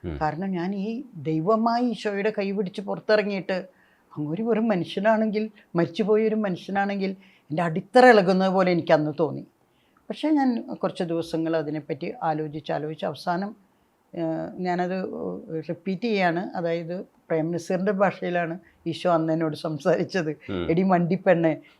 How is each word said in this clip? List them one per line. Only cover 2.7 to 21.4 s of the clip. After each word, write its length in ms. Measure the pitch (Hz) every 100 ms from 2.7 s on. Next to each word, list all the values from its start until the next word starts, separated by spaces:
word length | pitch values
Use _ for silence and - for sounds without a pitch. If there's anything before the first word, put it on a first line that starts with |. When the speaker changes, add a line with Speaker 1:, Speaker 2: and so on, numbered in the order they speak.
| -
Speaker 2:
പുറത്തിറങ്ങിയിട്ട് 840 | 196 190 - 214 202 196 170 185 180 _ _ _ _ -
അങ്ങൊരു 260 | 151 170
വെറും 240 | 226 220 226
മനുഷ്യനാണെങ്കിൽ, 840 | 185 160 - 208 220 220 208 220 - _ 170
മരിച്ചുപോയ 520 | 170 170 202 214 220
ഒരു 80 | 220
മനുഷ്യനാണെങ്കിൽ 720 | 202 175 - 196 202 202 190 190 - _ -
എൻ്റെ 120 | 151
അടിത്തറ 420 | 170 160 - 247 254
ഇളകുന്നത് 440 | 214 185 185 190
പോലെ 220 | 185 180
എനിക്ക് 220 | 175 151
അന്ന് 180 | 156 151 147
തോന്നി. 260 | 156 135 - _ _ _ _ _ -
പക്ഷേ 200 | 202 302
ഞാൻ 340 | 302 269 233 240 226
കുറച്ച് 200 | 185 185
ദിവസങ്ങൾ 520 | 175 165 165 165 160 160
അതിനെപ്പറ്റി 580 | 151 151 143 156 175 -
ആലോചിച്ച് 480 | 170 151 156 151 -
ആലോചിച്ച് 340 | 156 151 156 190
അവസാനം, 500 | 143 - 175 202 - _ _ _ _ _ -
ഏഹ്, 340 | 165 160 160 -
ഞാനത്, 400 | 180 175 180 185
ഏഹ്, 680 | 185 - 180 180 - 160 151
റിപ്പീറ്റ് 320 | 170 - 185
ചെയ്യാണ്. 560 | 240 208 180 165 208 190
അതായത് 480 | 170 170 165 175 - _ -
പ്രേം 240 | 165 156
നസീറിൻ്റെ 400 | 170 165 185 190
ഭാഷയിലാണ് 680 | 196 196 - 185 175 165 175 - _ -
ഈശോ 220 | 156 180
അന്ന് 220 | 165 160
എന്നോട് 220 | 160 160 147
സംസാരിച്ചത്. 720 | 165 156 - 160 180 190 156
Speaker 1:
ഉം. 380 | 147 - 92 85
Speaker 2:
"എടി 140 | 165
മണ്ടിപ്പെണ്ണെ, 720 | 190 180 175 185 190 170